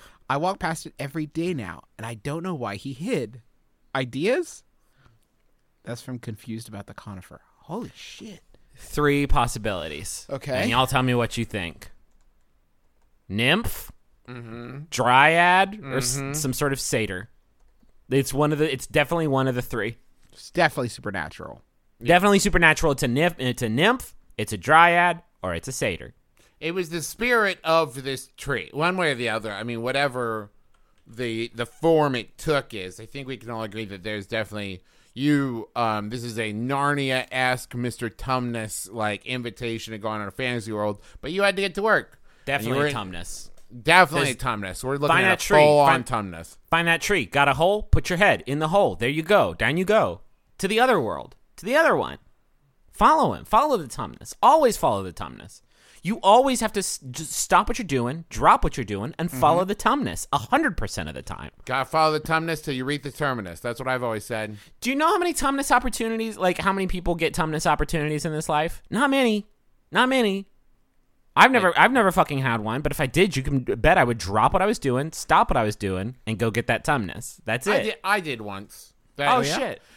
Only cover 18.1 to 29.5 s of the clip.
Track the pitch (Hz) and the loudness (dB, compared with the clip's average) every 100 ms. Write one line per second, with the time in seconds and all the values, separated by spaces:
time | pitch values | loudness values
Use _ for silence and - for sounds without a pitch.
18.1 | 135 131 135 151 151 156 131 - 151 143 | 0 0 0 0 2 0 -2 -2 0 2
19.1 | 170 156 135 131 123 - 117 107 - _ | 0 0 2 0 -2 -2 -2 -2 -6 _
20.1 | _ _ - - 170 160 147 123 - 104 | _ _ -20 -6 0 0 0 -6 -6 -8
21.1 | 95 73 - - 57 _ _ _ - 120 | -6 -8 -10 -16 -16 _ _ _ -6 4
22.1 | 175 202 196 196 175 165 151 160 139 131 | 6 6 4 4 4 6 6 2 2 0
23.1 | 131 170 - 127 120 113 117 202 254 - | 2 0 0 -4 -2 -2 2 4 2 -4
24.1 | - _ - 107 101 120 160 170 175 175 | -20 _ -8 -6 -4 4 8 8 6 2
25.1 | 170 _ _ 92 85 - - 120 85 - | 0 _ _ -6 -6 -6 -4 -4 -4 -10
26.1 | - _ _ _ - 160 185 160 170 143 | -20 _ _ _ -10 -6 -6 -6 -6 -8
27.1 | - 240 233 196 175 160 165 151 131 135 | -4 0 2 2 -2 2 2 2 -4 -8
28.1 | 131 - - 143 120 - 143 170 185 160 | -8 -10 -12 -6 -6 -6 -2 -2 0 -2
29.1 | 123 117 110 107 | 0 -2 -4 -6